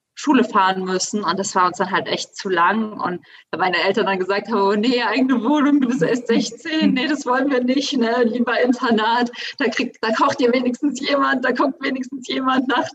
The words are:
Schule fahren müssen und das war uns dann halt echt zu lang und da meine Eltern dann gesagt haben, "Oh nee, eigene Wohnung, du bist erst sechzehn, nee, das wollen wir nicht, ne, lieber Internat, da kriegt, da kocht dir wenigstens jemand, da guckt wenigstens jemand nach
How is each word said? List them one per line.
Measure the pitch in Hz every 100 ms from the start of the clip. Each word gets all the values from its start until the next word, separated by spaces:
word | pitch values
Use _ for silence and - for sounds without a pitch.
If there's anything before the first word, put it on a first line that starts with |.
| _
Schule | - 285 269
fahren | 240 214 190 190
müssen | 185 185 - 214
und | 175 185
das | 190 196
war | 180
uns | 180
dann | 190
halt | 185 185
echt | 185 - -
zu | 196
lang | 175 175 220 220 202
und | 180 175 - - _
da | 160
meine | 185 175
Eltern | 180 208 196
dann | 190
gesagt | 185 202 208
haben, | 220
"Oh | 196
nee, | 208 233 240
eigene | 220 233 262 233
Wohnung, | 208 202 277 285
du | 240
bist | 240
erst | 165 247 -
sechzehn, | 220 - - 330 311 302
nee, | 262 254
das | 302 -
wollen | 285 285
wir | 254
nicht, | 247 269 - 262
ne, | 226 247
lieber | 226 240 240 226
Internat, | 247 247 247 220 220 240 240 - - -
da | 233
kriegt, | - - -
da | 220
kocht | 220 277 -
dir | 240
wenigstens | 262 247 - 294 -
jemand, | 285 277 269 262
da | 262
guckt | 254 277 -
wenigstens | 269 254 254 277 -
jemand | 269 262 262 -
nach | 262 -